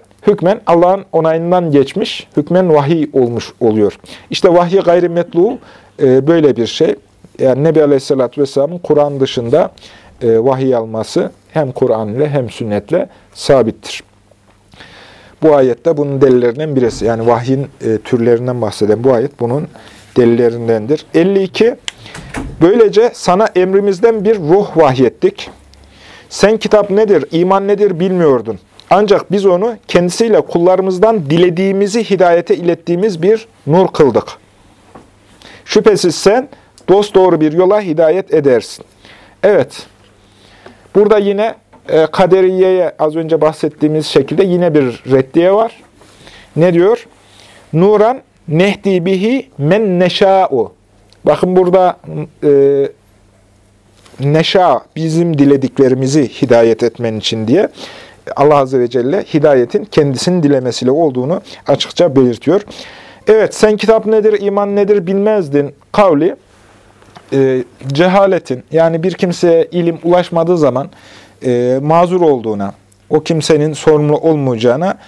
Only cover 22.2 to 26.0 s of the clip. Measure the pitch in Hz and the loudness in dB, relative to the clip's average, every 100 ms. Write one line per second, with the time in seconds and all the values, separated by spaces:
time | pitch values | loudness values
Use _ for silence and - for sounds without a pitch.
22.2 | - - - - 165 233 214 185 233 - | -16 -14 -12 0 2 4 4 4 0 0
23.2 | - 180 220 185 185 196 202 180 233 226 | 0 0 0 0 0 0 0 0 0 0
24.2 | 196 220 147 185 196 160 151 127 123 - | 0 0 2 0 2 2 2 2 0 0
25.2 | 185 - - - _ - - - | -4 -4 -14 -20 _ -20 -20 -20